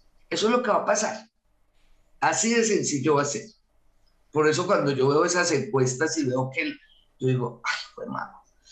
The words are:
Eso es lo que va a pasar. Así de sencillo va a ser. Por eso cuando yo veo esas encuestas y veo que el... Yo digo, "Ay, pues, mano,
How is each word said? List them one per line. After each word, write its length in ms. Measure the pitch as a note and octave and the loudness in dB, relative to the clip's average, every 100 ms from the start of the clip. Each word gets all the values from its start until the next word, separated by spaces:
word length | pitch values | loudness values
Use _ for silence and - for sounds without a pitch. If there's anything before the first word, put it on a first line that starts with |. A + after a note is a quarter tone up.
| _ _ _ | _ _ _
Eso 180 | D#3+ G#3 | -2 2
es 60 | |
lo 80 | B3 | 2
que 100 | A#3 | 2
va 80 | F3 | 0
a 60 | |
pasar. 440 | - G#3 A3 - - _ _ _ _ _ _ _ _ _ | 0 0 0 -6 -14 _ _ _ _ _ _ _ _ _
Así 340 | D3 D#3 A3+ | 0 2 2
de 120 | A3+ | 2
sencillo 500 | G#3+ F#3+ B2 C#3+ C#3+ | 2 0 0 -2 2
va 80 | C#3+ | 2
a 40 | C#3+ | 2
ser. 220 | - - - _ _ _ _ _ _ _ | -4 -10 -20 _ _ _ _ _ _ _
Por 160 | D3 D3+ | 0 2
eso 180 | D#3+ F3+ | 2 0
cuando 240 | G3+ C#3+ | 0 0
yo 160 | C3 C3+ | 2 2
veo 180 | D3 | 4
esas 280 | F3 F3 D#3+ | 2 2 0
encuestas 680 | C#3+ - C3 B2+ - D#3 D#3+ | 0 0 0 0 0 -2 -2
y 60 | B2+ | -2
veo 240 | B2+ B2+ | -2 -4
que 100 | E3 | -4
el... 180 | D3+ - _ _ _ _ | -6 -8 _ _ _ _
Yo 100 | C3 | -2
digo, 340 | B2+ A#2 - | 0 -2 -6
"Ay, 180 | - - - | -8 -6 -8
pues, 140 | - - | -14 -10
mano, 340 | - - - _ _ _ | -8 -10 -14 _ _ _